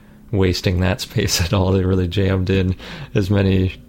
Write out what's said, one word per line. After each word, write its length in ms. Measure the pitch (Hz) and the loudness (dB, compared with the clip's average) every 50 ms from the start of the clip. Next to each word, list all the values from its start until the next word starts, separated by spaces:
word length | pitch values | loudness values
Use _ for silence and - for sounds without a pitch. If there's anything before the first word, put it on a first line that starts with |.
| - - - - - - | -20 -20 -20 -20 -12 -6
wasting 500 | 113 98 95 92 87 - - 104 90 90 | -2 0 2 2 0 0 0 -2 0 0
that 200 | 92 92 95 - | 0 0 -2 -2
<laughs> 0 | |
space 400 | - - - 110 95 87 - - | -6 -6 -4 -2 -2 -2 0 -2
at 120 | 90 - 107 | -2 0 0
all. 180 | 98 92 92 | 0 2 2
They 140 | 95 98 92 | 2 2 2
really 220 | 92 95 92 90 85 | 2 2 0 0 0
jammed 420 | 82 101 95 98 98 95 92 92 | 0 0 0 0 0 0 0 0
in 260 | 95 95 92 92 90 - - - - - - - - | 0 2 2 0 -2 -4 -8 -16 -14 -14 -12 -6 -4
as 160 | 113 98 90 | -2 0 2
many 500 | 104 98 98 95 95 95 92 92 - - - | 2 2 4 2 2 2 2 0 -2 -6 -16